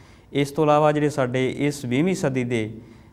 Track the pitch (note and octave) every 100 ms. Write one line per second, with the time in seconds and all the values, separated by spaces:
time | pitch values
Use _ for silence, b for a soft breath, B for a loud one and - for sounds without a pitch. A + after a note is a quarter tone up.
0 | B B B C#3 C#3 D3+ D3+ D3 D3+ D3+
1 | D3 C#3+ B2+ B2+ B2+ - C#3+ C#3+ B2 B2
2 | F3 F#3 D3 C3 A#2+ B2 G#2+ - B B
3 | B